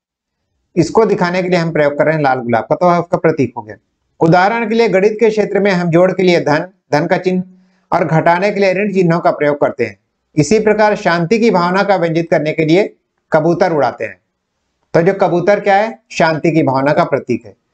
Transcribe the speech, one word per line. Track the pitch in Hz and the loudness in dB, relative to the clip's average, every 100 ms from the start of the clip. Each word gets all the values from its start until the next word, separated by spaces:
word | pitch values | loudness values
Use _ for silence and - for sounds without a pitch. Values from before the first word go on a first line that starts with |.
| _ _ _ _ _ _ _ - | _ _ _ _ _ _ _ -2
इसको | - - 220 | 0 0 0
दिखाने | 202 175 180 | 0 -2 -2
के | 180 | -2
लिए | 175 | -2
हम | 165 | -2
प्रयोग | 156 147 147 | -2 -2 0
कर | 147 | -2
रहे | 156 | 0
हैं | |
लाल | 143 127 | 0 -2
गुलाब | 117 117 | -2 -2
का, | - 151 | -2 0
तो | 180 175 | 2 0
उसका | 165 165 | -2 -2
प्रतीक | 165 156 123 - | 0 0 -4 -6
हो | |
गया। | 107 - _ _ _ _ | -14 -18 _ _ _ _
उदाहरण | 165 180 190 233 226 | 2 4 2 0 -2
के | 226 | 0
लिए | 226 | 2
गणित | 185 202 214 | 2 0 2
के | 226 | 0
क्षेत्र | 214 196 196 | 0 -2 -2
में | 202 | 0
हम | 180 175 | 0 0
जोड़ | 160 185 | 2 2
के | - | 2
लिए | 185 170 | 0 2
धन, | 143 147 180 _ _ | 0 -2 -4 _ _
धन | 147 170 | -2 0
का | 180 | -2
चिन्ह | 185 185 180 - _ _ _ | -2 -4 -6 -14 _ _ _
और | 165 175 | -2 0
घटाने | 160 156 175 202 | 0 2 2 0
के | 196 | 0
लिए | 196 | 0
ऋण | 185 208 | 0 -2
चिन्हों | 190 175 170 | 0 2 2
का | 170 | 0
प्रयोग | - 147 143 | 0 -2 0
करते | 131 - 113 | -2 -2 -6
हैं। | 101 _ _ _ 156 | -6 _ _ _ -2
इसी | 147 214 | 2 2
प्रकार | 208 208 214 202 | 2 2 2 0
शांति | 180 170 170 226 | -2 -2 0 0
की | 233 | 2
भावना | 185 175 190 | 2 0 0
का | 196 185 | 0 0
व्यंजित | 170 160 170 | 0 -2 -2
करने | 170 151 | -2 -2
के | 151 156 | -2 2
लिए | 170 214 - _ _ _ | 2 0 -6 _ _ _
कबूतर | 160 160 170 185 | 0 0 0 0
उड़ाते | 156 123 107 110 | 0 -2 -4 -10
हैं। | 95 _ _ _ _ _ _ _ | -12 _ _ _ _ _ _ _
तो | 160 | 0
जो | 175 | 2
कबूतर | 190 185 175 180 202 | 0 0 0 0 0
क्या | 202 196 | 2 0
है? | 220 - _ | 0 -6 _
शांति | - 165 156 170 | -2 -2 0 0
की | 156 | 0
भावना | 135 131 139 | 0 0 0
का | 151 | 0
प्रतीक | 165 135 107 110 104 | 0 -4 -4 -8 -8
है। | - _ | -20 _